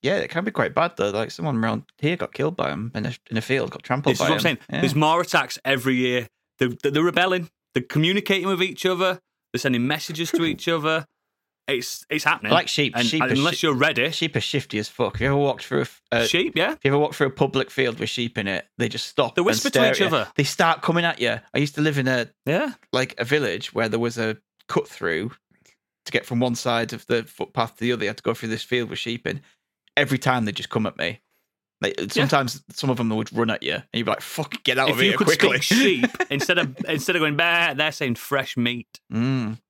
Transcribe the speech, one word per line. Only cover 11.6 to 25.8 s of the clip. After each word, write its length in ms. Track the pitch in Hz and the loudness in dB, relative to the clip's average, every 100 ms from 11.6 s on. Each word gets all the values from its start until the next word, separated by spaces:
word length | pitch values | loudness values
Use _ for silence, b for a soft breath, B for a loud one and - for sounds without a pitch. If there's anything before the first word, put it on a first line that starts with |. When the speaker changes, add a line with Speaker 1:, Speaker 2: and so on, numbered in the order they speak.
| - | -4
Speaker 2:
It's, 400 | 135 123 - - | -4 -4 -10 -6
it's 140 | 151 | -2
happening. 300 | 151 165 107 | 0 0 2
Speaker 1:
Like 160 | 151 - | 0 2
sheep. 240 | - 143 | 0 0
Speaker 2:
And, 100 | 120 | 2
Speaker 1:
Sheep 160 | 120 156 | 0 2
Speaker 2:
and 120 | 131 | 2
Speaker 1:
are 20 | |
Speaker 2:
unless 220 | 131 151 151 | 2 2 0
Speaker 1:
shi-, 100 | 165 | 0
Speaker 2:
you're 80 | |
ready. 340 | 131 147 139 135 | 2 2 2 -2
Speaker 1:
sheep 240 | 160 160 131 | -2 -2 -2
are 40 | |
shifty 380 | - 143 - 107 | -2 -4 -4 -6
as 100 | 107 | -6
fuck. 260 | - 113 | -2 -2
Have 80 | - | 0
you 40 | 123 | 0
ever 100 | 139 | 2
walked 280 | 143 127 | 2 -2
through 140 | - 139 | -2 -2
a 20 | |
f-, 200 | 123 - _ | -2 -8 _
uh, 100 | 117 | 0
Speaker 2:
Sheep, 320 | 113 170 254 - | 2 2 0 0
yeah. 180 | 180 | 0
Speaker 1:
if 40 | 311 | 0
you 80 | 135 | 2
ever 60 | 139 | 2
walked 180 | 147 - | 2 0
through 100 | 139 | -2
a 40 | |
public 420 | 135 139 131 - | 2 0 2 -2
field 260 | - 131 113 | 0 -2 0
with 100 | 107 | -6
sheep 300 | - 117 - | -2 -4 -2
in 80 | 98 | -2
it, 220 | 92 - - | -4 -6 -4
they 100 | 117 | -4
just 200 | 120 - | -4 -6
stop 260 | - 123 | 0 0
Speaker 2:
They 60 | - | 2
Speaker 1:
and 60 | 180 | 2
Speaker 2:
whisper 240 | 110 277 | 2 2
to 80 | 139 | 4
Speaker 1:
stare 100 | 127 | 4
Speaker 2:
each 100 | 135 | 4
Speaker 1:
at 100 | 196 | 2
you. 40 | 156 | 2
Speaker 2:
other. 120 | 107 - | 0 0
Speaker 1:
They 80 | |
start 380 | 143 - 170 156 | -2 2 2 2
coming 220 | - 170 | 2 0
at 160 | 170 - | 0 0
you. 200 | 117 113 - | 0 -2 -4
I 60 | - | -2
used 160 | 147 | -2
to 60 | 143 | 2
live 180 | 151 143 | 0 2
in 80 | 131 | 2
a, 220 | 127 113 _ | 0 -2 _
Speaker 2:
Yeah. 300 | - 165 294 - _ | -2 0 -2 -6 _
Speaker 1:
like, 240 | 123 131 - | -2 -2 -4
a 60 | |
village 500 | 120 147 127 87 - | 0 2 2 -2 -4
where 140 | - 113 | -2 0
there 100 | 113 | 0
was 180 | 117 117 | -2 -2
a 200 | 110 107 _ _ _ | -4 -4 _ _ _
cut 180 | - - | -2 -2
through 460 | - 87 80 107 - _ _ b b | -6 -2 -2 -4 -8 _ _ b b